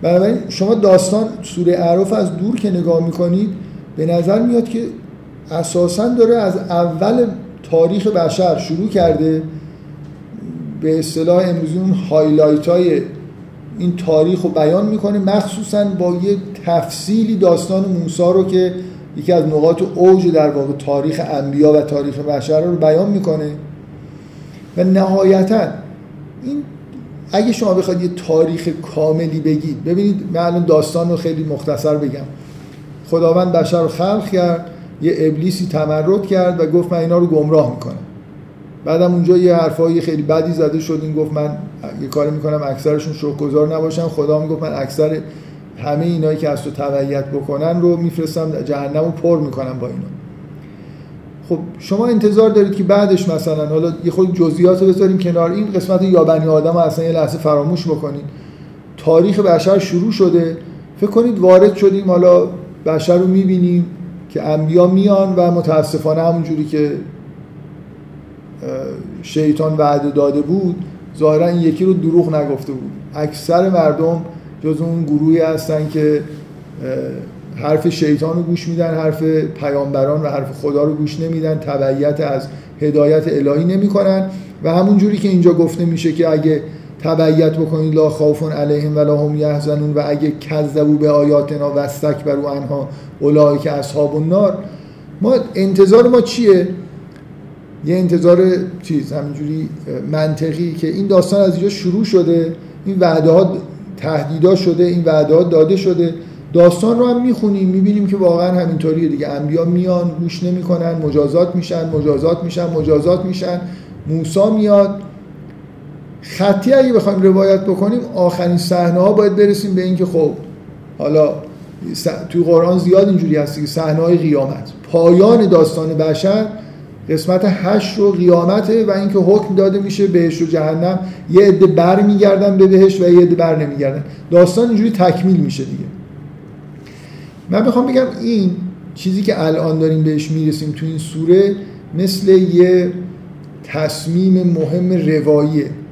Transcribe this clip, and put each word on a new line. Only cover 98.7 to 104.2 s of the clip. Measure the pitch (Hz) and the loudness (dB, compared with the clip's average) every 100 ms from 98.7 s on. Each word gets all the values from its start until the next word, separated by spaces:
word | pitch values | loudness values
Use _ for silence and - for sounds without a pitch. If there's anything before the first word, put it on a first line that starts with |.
| - | -10
چیز | - 156 127 | -6 -4 -4
همینجوری | 147 143 147 151 156 151 - - 131 139 | -6 -8 -8 -6 -6 -8 -10 -10 -10 -4
منطقی | 156 156 151 160 156 170 | -2 -2 -2 -4 -2 -4
که | 160 160 | -4 -4
این | 180 196 | -4 2
داستان | 190 175 202 | 2 4 2
از | 190 | 2
اینجا | 170 196 | 2 -2
شروع | 202 175 185 | -2 -2 -2
شده، | 226 190 165 165 165 165 - - - | 2 2 2 2 0 -6 -14 -12 -6
این | 190 | 0
وعده | 180 160 156 | 2 2 4
ها | 165 185 - - - - - | 4 4 -2 -10 -16 -16 -8
تهدیدا | 156 156 | -4 -4